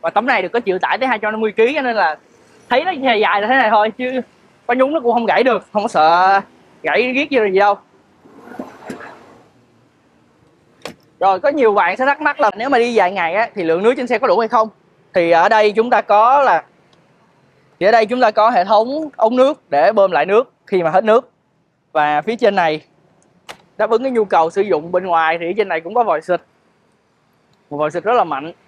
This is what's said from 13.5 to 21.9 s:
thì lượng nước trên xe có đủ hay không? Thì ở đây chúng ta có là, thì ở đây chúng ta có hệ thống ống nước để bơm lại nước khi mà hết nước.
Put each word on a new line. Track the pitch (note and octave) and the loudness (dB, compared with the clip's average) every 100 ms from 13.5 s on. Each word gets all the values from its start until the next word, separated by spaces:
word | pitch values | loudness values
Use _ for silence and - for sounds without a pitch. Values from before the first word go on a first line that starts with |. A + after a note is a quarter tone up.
thì | G#3 | -4
lượng | E3 E3 | -2 0
nước | G#3+ C4+ | 0 -2
trên | B3+ | -2
xe | A#3 | -2
có | B3 | 0
đủ | F#3 | 0
hay | A3+ | 2
không? | A#3+ A3 _ _ _ _ | 0 -2 _ _ _ _
Thì | F#3+ E3+ | -2 2
ở | E3+ F3+ | 4 4
đây | A3 G#3+ | 4 2
chúng | G#3 A#3 | 0 0
ta | A#3 | 0
có | - G#3 A3+ C#4 | 2 2 4 4
là, | C4 E3+ - _ _ _ _ _ _ _ _ _ _ _ | 2 0 -4 _ _ _ _ _ _ _ _ _ _ _
thì | F#3 | 2
ở | |
đây | A#3 A3 | 4 2
chúng | B3 | 2
ta | A#3 | 0
có | G#3+ G#3+ | 4 2
hệ | A#3+ | 2
thống | G#3+ G#3+ A3+ C#4+ D#4 - | 2 2 2 -4 -8 -2
ống | A3+ B3+ | 0 2
nước | C4 D4+ _ | 2 0 _
để | C#3+ E3 | 0 2
bơm | G#3+ G3 | 2 2
lại | E3 D#3+ | 2 2
nước | G#3 C4+ _ - | 0 0 _ -4
khi | F#3 | -2
mà | E3 | 0
hết | F#3 | 0
nước. | A3 A3 - _ _ _ _ _ _ | 4 2 0 _ _ _ _ _ _